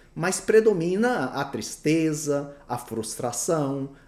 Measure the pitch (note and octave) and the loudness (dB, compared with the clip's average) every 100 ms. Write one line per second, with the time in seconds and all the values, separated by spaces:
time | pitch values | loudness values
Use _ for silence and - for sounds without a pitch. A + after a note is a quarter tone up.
0 | - - E3+ F#3 - A3 A3 F#3+ E3+ F#3+ | -14 -4 -2 -2 4 6 6 4 2 2
1 | A#3+ A#3 B2+ C3+ C#3 A#2 G2+ - D3+ D#3+ | 2 2 -2 -2 -4 -6 -8 -4 0 2
2 | D#3+ D3 D3 C#3+ C#3+ - - A#2+ - A2+ | 2 0 0 -2 -2 -10 -8 -8 -6 -6
3 | A2 - B2 A#2+ - E3 C#3 C#3 C#3 - | -6 -6 -4 -4 0 0 0 -2 -6 -10